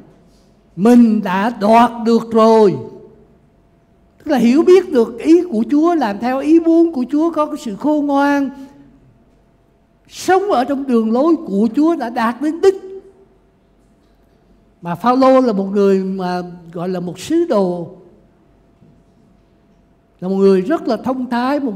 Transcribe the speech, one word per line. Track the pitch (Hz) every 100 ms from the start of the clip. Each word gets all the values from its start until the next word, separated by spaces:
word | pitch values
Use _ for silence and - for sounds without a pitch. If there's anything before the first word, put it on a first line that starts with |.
| - _ _ _ _ _ _ -
mình | 220 240 226 208
đã | 190 190 220 214
đoạt | 202 233 240 233
được | 220 226 -
rồi." | 220 226 220 202 135 - - - _ _ _ _ _ _ _ _ _ _ _
Tức | 302
là | 269
hiểu | 233 277
biết | 349 370 359
được | 269 226 -
ý | 277 349 349
của | 214 226
Chúa, | 294 330
làm | 339 226 196
theo | 240 262
ý | 294 330
muốn | 330 330 339
của | 269 247
Chúa, | 294 339
có | 302 302
cái | -
sự | 233 190
khôn | 294 302 285
ngoan, | 277 285 285 269 - - - - _ _ _ _ _ _ _ _ _ _ _ _
sống | - - 381 403
ở | 269
trong | 269 269 277
đường | 233 220
lối | 226 339 330
của | - 196 226 247
Chúa | 311 330
đã | 240
đạt | 262 226 240
đến | 302 330
đích. | 381 381 - 381 - _ _ _ _ _ _ _ _ _ _ _ _ _ _ _ _ _
Mà | 170
Phaolô | 170 240 262 262 262
là | 254
một | 196
người | 196 202 196 190
mà | 190 190 180 180 175 175 165
gọi | 170 185
là | 180
một | 175 156
sứ | - 330 339
đồ, | 214 180 175 170 - - _ _ _ _ _ _ _ _ _ _ _ _ _ _ _ _ _ _ _ _ _
là | 185
một | 190
người | 196 190
rất | 190 339 311
là | 214
thông | 240 262 247
thái, | 240 254 294
một | 269